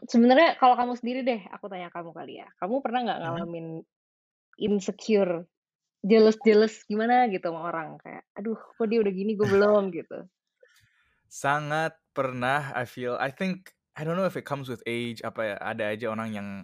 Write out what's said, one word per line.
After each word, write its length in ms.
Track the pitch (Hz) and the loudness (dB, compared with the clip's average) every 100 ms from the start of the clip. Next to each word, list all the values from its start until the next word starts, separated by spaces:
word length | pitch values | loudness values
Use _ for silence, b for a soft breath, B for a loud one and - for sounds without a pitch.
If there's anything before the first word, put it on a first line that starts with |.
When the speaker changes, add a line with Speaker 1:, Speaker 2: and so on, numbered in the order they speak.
| - | 2
Speaker 1:
sebenarnya 480 | 233 240 262 330 - | 6 8 8 6 6
kalau 160 | 254 240 | 4 4
kamu 160 | 247 240 | 2 -4
sendiri 240 | 233 254 254 | -6 -2 -2
deh, 160 | 226 180 | -2 -6
aku 200 | - 202 | -14 -12
tanya 200 | 185 175 | -12 -12
kamu 200 | 175 170 | -12 -12
kali 280 | 165 139 - | -14 -16 -16
ya. 60 | - _ | -20 _
Kamu 200 | 185 269 247 | -4 -4 -2
pernah 160 | 247 226 | -2 -2
nggak 140 | 170 165 | -2 -4
Speaker 2:
Mm-hmm. 220 | 170 170 | -6 -6
Speaker 1:
ngalamin 180 | 170 165 160 - _ _ _ _ _ _ _ | -8 -10 -12 -14 _ _ _ _ _ _ _
insecure, 840 | 208 202 190 185 - 208 185 170 175 _ _ _ _ _ 190 | -2 0 -2 -8 0 2 2 -2 -8 _ _ _ _ _ 4
jealous-jealous 800 | 220 220 214 220 208 220 - - | 6 6 6 4 6 4 0 -6
gimana 380 | 208 226 247 240 | -4 2 2 2
gitu 160 | 185 180 | 0 -4
sama 180 | 165 170 | -6 -6
orang? 240 | 165 151 147 | -6 -8 -14
Kayak, 200 | - - - - | -16 -18 -16 -10
"Aduh, 200 | 214 214 | -8 -8
kok 280 | - - 226 | -10 -4 0
dia 100 | 226 | 2
udah 100 | 202 185 | 0 0
gini, 180 | 202 202 | -4 0
gue 80 | 208 | 2
Speaker 2:
<laughs> 20 | |
Speaker 1:
belum," 420 | 196 208 208 196 165 | 4 6 4 2 -6
gitu. 320 | - - 180 _ _ _ _ _ _ _ _ _ _ | -12 -14 -16 _ _ _ _ _ _ _ _ _ _
Speaker 2:
Sangat 720 | - 139 147 147 156 160 - _ - | -6 -2 -2 -2 -4 -4 -6 _ -4
pernah, 560 | 131 127 123 143 139 | -4 -2 -2 -2 -2
I 160 | 127 120 | -6 -8
feel, 320 | - 120 123 | -8 -6 -4
I 100 | 135 - | -4 -4
think, 400 | 190 185 - _ _ - | -6 -6 -10 _ _ -10
I 80 | 156 | -6
don't 80 | 175 | -2
know 100 | 185 | -2
if 100 | 147 | -4
it 80 | - | -6
comes 240 | 139 131 | -8 -8
with 80 | 113 117 | -10 -6
age, 320 | 117 120 110 117 | -6 -6 -8 -10
apa 140 | 117 | -6
ya, 120 | 110 98 | -6 -4
ada 320 | 101 113 107 | -6 -4 -4
aja 160 | 107 117 | -4 -6
orang 220 | 110 113 | -6 -6
yang 160 | 104 101 98 | -8 -10 -14